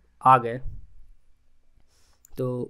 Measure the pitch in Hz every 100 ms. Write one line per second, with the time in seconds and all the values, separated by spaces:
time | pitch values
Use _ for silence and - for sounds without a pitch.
0 | - - 131 127 117 127 - - - -
1 | - - - - - - - - - _
2 | - - - - 127 123